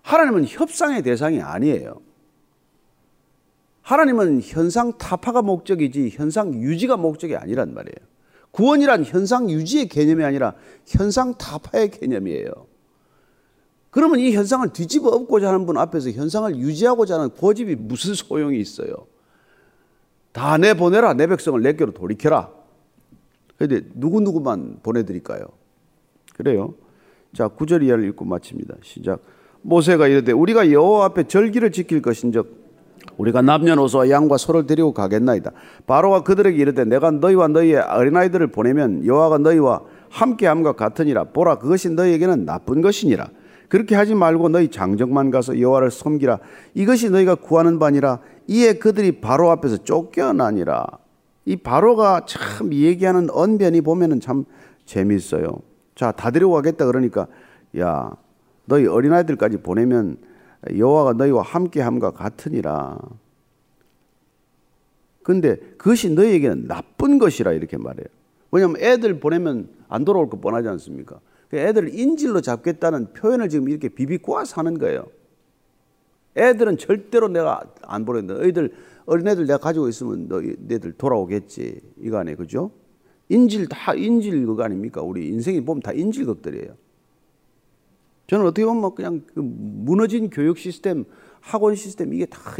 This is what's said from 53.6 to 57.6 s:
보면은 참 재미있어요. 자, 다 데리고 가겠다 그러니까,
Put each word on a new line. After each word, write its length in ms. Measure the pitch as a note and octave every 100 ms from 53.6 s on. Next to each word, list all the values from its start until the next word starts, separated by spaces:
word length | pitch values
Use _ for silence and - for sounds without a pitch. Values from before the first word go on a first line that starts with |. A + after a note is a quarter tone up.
| F#3+ E3
보면은 400 | D3+ E3+ E3+ C3+
참 240 | B2+ C3+ - - - _ _
재미있어요. 760 | G2+ G2 G2+ - D#2+ D#2+ - - _ _ -
자, 160 | A#2+
다 180 | - A2+
데리고 220 | C3+ F#3
가겠다 320 | E3 D3 D#3+ C3+
그러니까, 420 | B2+ B2 G2+ F2+ - - _